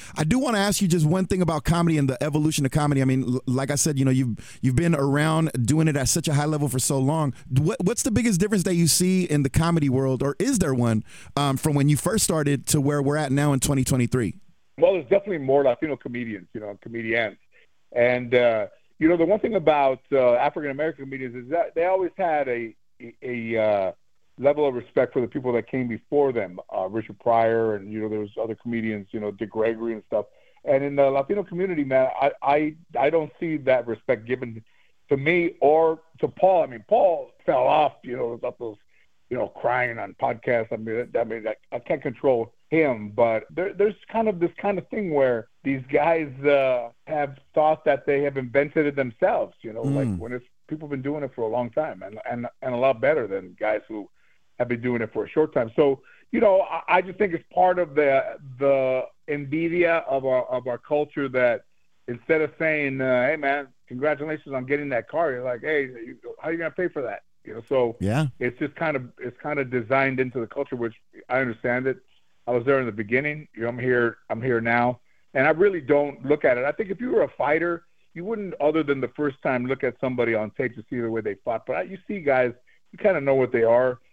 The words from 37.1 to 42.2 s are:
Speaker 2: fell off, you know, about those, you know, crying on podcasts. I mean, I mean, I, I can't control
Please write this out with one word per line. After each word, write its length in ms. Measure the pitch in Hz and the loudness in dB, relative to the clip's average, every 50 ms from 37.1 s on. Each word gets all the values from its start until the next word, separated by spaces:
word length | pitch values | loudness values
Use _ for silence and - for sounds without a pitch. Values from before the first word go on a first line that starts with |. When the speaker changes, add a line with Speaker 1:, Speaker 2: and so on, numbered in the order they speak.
| 165 147 131 - _ _ - | 2 0 -6 -12 _ _ -2
Speaker 2:
fell 200 | - 123 127 127 | 0 0 2 4
off, 280 | 135 147 156 151 135 - - - | 4 4 4 4 2 0 -6 -12
you 100 | 127 123 | -10 -6
know, 180 | 131 123 117 | -4 -4 -6
about 260 | 120 117 123 123 123 - | -6 -6 -8 -8 -8 -8
those, 180 | 123 113 104 - _ _ _ _ _ _ _ _ _ - | -10 -12 -12 -14 _ _ _ _ _ _ _ _ _ -8
you 60 | 123 | -4
know, 100 | 123 107 | -4 -4
crying 500 | 95 - - - 120 123 127 123 123 117 110 | -6 -6 -4 -2 0 0 0 0 -2 -4 -8
on 160 | 104 98 92 - | -10 -10 -8 -4
podcasts. 520 | 135 123 117 110 - 135 123 117 110 - | -4 -4 -4 -4 -2 0 0 0 0 -2
I 40 | 117 | -6
mean, 320 | 110 110 113 110 117 123 117 - 117 | -8 -6 -6 -4 -6 -6 -4 -2 -2
I 40 | |
mean, 240 | 117 110 113 113 107 | -2 -2 -6 -8 -6
I, 80 | 110 107 _ _ - | -8 -8 _ _ -12
I 80 | - 123 | -12 -10
can't 240 | - - 170 143 | -6 -4 -4 -4
control 500 | - 147 117 - | -4 -8 -6 0